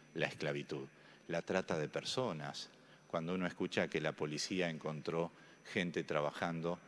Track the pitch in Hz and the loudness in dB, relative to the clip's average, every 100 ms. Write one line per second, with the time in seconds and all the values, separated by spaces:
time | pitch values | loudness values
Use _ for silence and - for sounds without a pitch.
0 | - 82 71 - 76 71 69 73 67 - | -8 -2 0 0 -2 0 -2 -4 -6 -12
1 | - - - 85 - 92 - 82 73 - | -20 -16 -4 -2 2 0 2 0 2 -2
2 | - - 123 78 71 - - - - - | 0 0 0 -2 -4 -6 -10 -14 -20 -20
3 | - 85 82 92 90 - 92 110 82 80 | -4 -2 0 0 0 0 0 2 2 2
4 | 78 69 76 73 - 92 87 78 78 76 | 2 0 -2 0 0 2 2 0 -2 -2
5 | 78 82 85 - - - - 107 87 85 | 0 0 0 -4 -20 -16 -2 0 2 0
6 | 78 76 73 - 85 82 82 87 | 2 2 2 2 0 2 0 -2